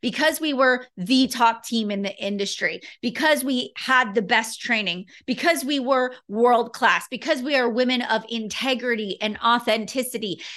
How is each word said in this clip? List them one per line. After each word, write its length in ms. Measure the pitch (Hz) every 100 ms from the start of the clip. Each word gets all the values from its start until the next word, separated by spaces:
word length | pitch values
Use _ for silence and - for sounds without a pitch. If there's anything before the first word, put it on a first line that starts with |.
because 400 | 240 - 311 320
we 120 | 311
were 340 | 262 262 247 - -
the 300 | 180 262 254
top 380 | 233 233 226
team 260 | - 226 208
in 120 | 202
the 120 | 196 -
industry, 580 | 202 202 196 - 170 180 - -
because 400 | 240 - 311 294
we 300 | 254 247 - -
had 380 | - 254 233
the 80 | 214
best 380 | 180 190 226 -
training, 460 | - 226 190 175 196 - -
because 380 | 247 349 311
we 160 | 262 285
were 340 | 247 262 254 254 -
world 440 | 208 240 240 240
class, 360 | - 226 175 -
because 320 | 254 285 285
we 140 | 254 277
are 120 | 240
women 320 | 226 254 247
of 220 | 233 220 220
integrity 920 | 233 220 - 254 254 240 226 208 -
and 160 | 214 202
authenticity. 960 | 233 240 240 220 202 262 254 214 214 160 -